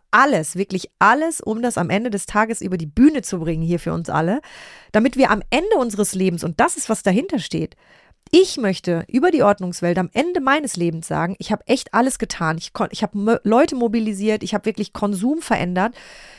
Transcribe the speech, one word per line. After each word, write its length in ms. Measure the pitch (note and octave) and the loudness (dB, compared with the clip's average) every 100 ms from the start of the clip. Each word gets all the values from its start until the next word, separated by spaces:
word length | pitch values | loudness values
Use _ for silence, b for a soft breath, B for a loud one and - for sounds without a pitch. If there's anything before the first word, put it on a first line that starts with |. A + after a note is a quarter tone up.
| _ | _
alles, 460 | A3+ C#4+ F#3+ D#3 F3 | 2 4 2 -2 -6
wirklich 340 | G3+ F#3 - _ | -4 -6 -8 _
alles, 420 | G3+ C#4 E4 - | 4 4 0 -4
um 200 | - A3 | -6 -2
das 160 | A#3+ - | -2 -2
am 140 | E3+ | -2
Ende 180 | G3 A#3+ | -2 -2
des 140 | G3+ - | -4 -2
Tages 340 | G#3 A3 A3+ | 0 0 0
über 160 | G3 F3+ | -4 -6
die 80 | D#3 | -4
Bühne 360 | A3 C#4+ D4 | 4 6 4
zu 180 | - F3+ | -2 -4
bringen 220 | D#3+ D#3+ | -2 -2
hier 160 | E3 E3+ | 0 -2
für 120 | E3+ | -2
uns 160 | E3 E3 | -4 -2
alle, 320 | D3 E3 C4 B B B B B | 0 0 -2 B B B B B
damit 240 | G#3+ B3 A#3+ | 2 2 4
wir 140 | C4+ | 2
am 120 | G#3+ - | 2 0
Ende 260 | C4 G4 G4 | 0 2 2
unseres 380 | A#3+ G3+ G3+ | 0 0 -2
Lebens", 300 | F#3 F#3+ E3+ | 0 0 0
und 160 | E3+ - | -4 0
das 160 | D#4 D4+ | 0 0
ist, 100 | - | -4
was 140 | A3 | -2
dahinter 360 | G3 F#3+ F#4 B3+ | 2 0 0 -4
steht, 380 | - E3 D#3+ - b b b b _ | -4 -4 -6 -8 b b b b _
ich 280 | D#4+ F#4+ - | 4 4 0
möchte 460 | G#3 F#3 - E3 - | -2 -2 -2 -2 -2
über 240 | B3+ F4+ | 0 2
die 100 | D#4+ | 4
Ordnungswelt 560 | G3+ G3+ F3+ - F3 F3 | 4 2 -2 -4 -2 0
am 100 | F3+ | 0
Ende 280 | A3+ E4+ F4+ | -2 -2 0
meines 360 | C4 D4 C#4+ F3 | 0 0 -2 -2
Lebens 320 | E3+ E3 - | -4 -4 -6
sagen, 260 | D#3 F3 G3 | -4 -4 -6
"Ich 120 | - | -6
habe 160 | G#3+ - | -6 0
echt 260 | C#4 - | -2 0
alles 240 | A3 B3+ - | 0 0 -2
getan. 400 | - - D#3+ E3 | -6 -4 -4 -4
Ich 140 | - | -8
kon-, 160 | - G3+ | -6 -6
ich 100 | - | -4
habe 160 | G#3 G3+ | -4 -2
mo-, 200 | G#3 - | 0 0
Leute 320 | G3+ A#3 E4 | 2 4 4
mobilisiert, 680 | C4+ A#3 A3+ G#3+ G3 G#3+ G#3+ | 2 0 0 -2 -2 -2 -2
ich 100 | - | -2
habe 120 | G#3 A3 | -4 -4
wirklich 260 | G#3 G3+ | -4 -6
Konsum 500 | - G3+ F#3+ A#3+ D#4+ | -4 -4 0 -2 -2
verändert. 520 | - A3 F3 F3+ A3 B B B B | 0 -2 0 0 -2 B B B B